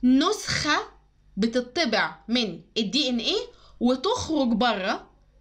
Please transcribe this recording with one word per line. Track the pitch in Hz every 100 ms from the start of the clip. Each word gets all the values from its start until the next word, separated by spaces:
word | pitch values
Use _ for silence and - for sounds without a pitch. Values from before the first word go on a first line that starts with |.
نسخة | 247 262 349 427 - - 302 330 427 - _ _ _ 190
بتطبع | 226 247 247 349 269 202 165 - -
من | 247 208 165 - 220
ال | 202
دي | 277 254
إن | 240
إيه | 269 415 494 - - -
وتخرج | 240 262 381 508 - 302 247
بره | 208 240 202 190 381 - _ _ _